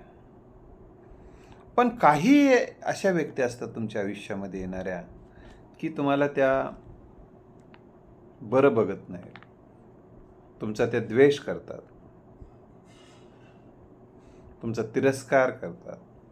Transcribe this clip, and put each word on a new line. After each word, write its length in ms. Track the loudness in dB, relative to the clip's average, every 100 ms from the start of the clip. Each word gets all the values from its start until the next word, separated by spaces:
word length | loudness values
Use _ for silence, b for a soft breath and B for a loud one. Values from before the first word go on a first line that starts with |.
| -20 -20 -20 -20 -20 -20 -20 -20 -20 -20 -20 -20 B B B B B 2
पण 120 | 2
काही 640 | 4 4 4 6 6 6 4 2 -8
अशा 280 | -6 -2 0
व्यक्ती 320 | 0 -2 -2
असतात 260 | -2 -2 -12
तुमच्या 340 | -8 -8 -4
आयुष्यामध्ये 580 | -6 -8 -10 -10 -8 -8
येणाऱ्या 420 | -8 -8 -8 -8 -12 -20 -20 B B B B -10
की, 80 | -10
तुम्हाला 380 | -4 0 2 0
त्या 420 | 2 2 2 -2 -10 -20 -20 -20 -20 -20 -20 -20 -20 -20 -20 -20 -20 -20 -20 -20 -16
बरं 340 | -2 4 4
बघत 340 | 4 0 -2 -10
नाहीत, 300 | -16 -16 -20 -20 -20 -20 -20 -20 -20 -20 -20 -20 -20 -20 -12
तुमचा 260 | -8 -2 -2
त्या 140 | -2
द्वेष 380 | -2 4 6 4
करतात, 420 | -4 -10 -10 -18 -18 -20 -20 -20 -20 -20 -20 -20 -20 -20 -20 B B B B B B B B -20 -20 -20 -20 -20 -20 -20 -20 -12
तुमचा 200 | -8 -6
तिरस्कार 680 | -4 0 0 0 0 2 2
करतात, 460 | -2 -12 -14 -18 -20 -20 -20 -20